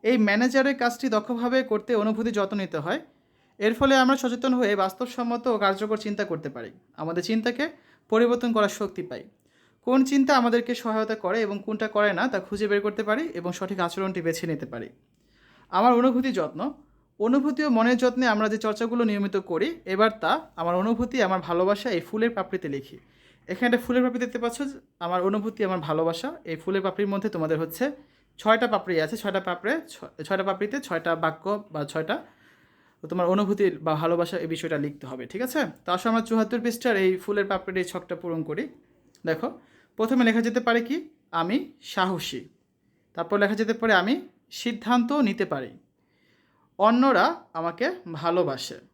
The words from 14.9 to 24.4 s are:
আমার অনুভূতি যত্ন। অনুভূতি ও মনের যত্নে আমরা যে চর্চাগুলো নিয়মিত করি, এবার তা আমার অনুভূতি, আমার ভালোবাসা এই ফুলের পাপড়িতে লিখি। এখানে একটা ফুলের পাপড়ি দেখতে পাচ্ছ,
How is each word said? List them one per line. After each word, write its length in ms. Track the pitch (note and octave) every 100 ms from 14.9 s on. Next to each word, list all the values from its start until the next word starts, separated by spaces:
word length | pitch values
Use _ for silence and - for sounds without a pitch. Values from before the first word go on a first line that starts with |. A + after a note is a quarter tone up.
| - _ _ _ _ _ _ _
আমার 220 | F#3 A#3
অনুভূতি 380 | A#3+ B3+ B3 C4
যত্ন। 300 | F#3+ D3+ D3+ A#3+ - - _ _ _
অনুভূতি 420 | G#3+ C4+ C#4+ C4+
ও 60 | D4+
মনের 280 | A#3 A3+ B3
যত্নে 280 | B3+ B3 B3+
আমরা 200 | G#3 G#3+
যে 80 | G#3+
চর্চাগুলো 460 | A3 G#3+ A#3 A#3+
নিয়মিত 340 | A#3 G#3 G3+ F#3+
করি, 300 | F#3+ D#3+ A#3+ E4+ -
এবার 260 | F#3+ A3 A3
তা 100 | D#3+ C#4 D#4+ -
আমার 200 | E3+ F3+
অনুভূতি, 420 | G3+ A3+ A#3+ C4
আমার 180 | G3 F#3
ভালোবাসা 480 | D#3+ E3+ F#3 G3+ B3
এই 120 | F#3
ফুলের 300 | E3 A3 A#3
পাপড়িতে 360 | A3+ F#3 F#3 D3+
লিখি। 280 | C#3 C3+ - _ _ _ _ -
এখানে 180 | F#3 B3
একটা 120 | A#3 A#3+
ফুলের 160 | B3
পাপড়ি 160 | B3 A#3+
দেখতে 200 | A#3+
পাচ্ছ, 180 | A#3+